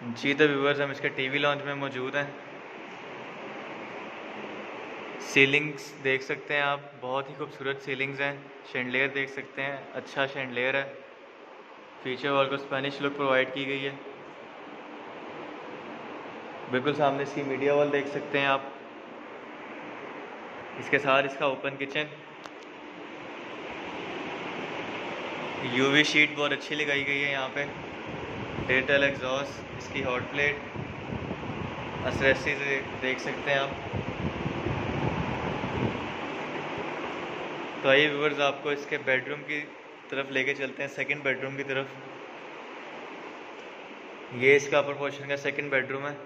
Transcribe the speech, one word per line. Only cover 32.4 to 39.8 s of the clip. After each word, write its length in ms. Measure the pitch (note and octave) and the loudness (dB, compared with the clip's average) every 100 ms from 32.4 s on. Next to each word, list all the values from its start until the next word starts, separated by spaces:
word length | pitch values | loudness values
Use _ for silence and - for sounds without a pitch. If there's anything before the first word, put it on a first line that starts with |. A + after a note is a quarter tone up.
| D#3 C#3 C#3+ C3+ - A2 | 4 0 2 0 0 -2
देख 160 | C3 B2+ | 0 0
सकते 300 | - - C3+ | -2 -2 2
हैं 80 | C#3 | 2
आप। 120 | C3+ - - - - - - - - - - - - - - - - - - - - - A2+ - - - - - - E3 - - - - - - - - - - - - | 2 -2 -4 -4 -2 -2 -4 -2 -4 -2 -2 -2 -2 0 0 0 -2 -2 -2 -2 -2 0 0 0 -6 -6 -6 -6 -6 -6 -6 -6 -6 -6 -6 -6 -6 -6 -6 -6 -8 0
तो 60 | C#3 | 8
आइए 200 | C3+ D3+ | 8 8
viewers, 320 | C#3+ D3+ C#3 | 6 2 4
आपको 320 | C#3+ C3+ D3+ | 4 2 -2
इसके 260 | C#3+ - D3 | -2 -2 -2
bedroom 400 | C3 C3 B2+ D3 | 4 2 2 -6
की 180 | D3 D3 D3 - | -4 -4 -4 -12